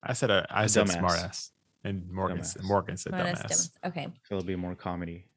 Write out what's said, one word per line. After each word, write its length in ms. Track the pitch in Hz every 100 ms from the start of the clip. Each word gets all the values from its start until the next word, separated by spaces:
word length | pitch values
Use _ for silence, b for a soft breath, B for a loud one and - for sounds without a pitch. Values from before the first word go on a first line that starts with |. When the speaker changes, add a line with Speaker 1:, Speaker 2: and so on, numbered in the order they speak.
Speaker 1:
I 100 | -
said, 180 | 131 123
uh, 140 | 98 -
I 160 | 101 107
said 220 | 110 104
Speaker 2:
Dumbass. 100 | 87
Speaker 1:
smartass, 500 | 90 85 87 - - _ _ _
and 260 | 104 98 87
Morgan 280 | 92 92 87
s-, 160 | 82 -
Speaker 2:
Dumbass. 60 |
Speaker 1:
Morgan 340 | 95 101 90 92
said 160 | -
Speaker 3:
Smartass, 300 | 180 180 175
Speaker 1:
dumbass. 40 | -
Speaker 3:
dumbass. 220 | - 165 - 180
Okay. 200 | 170 143 - _
Speaker 2:
So 80 | 98
it'll 80 | 90
be 100 | 92
more 200 | 87 90
comedy. 520 | - 87 85 85 -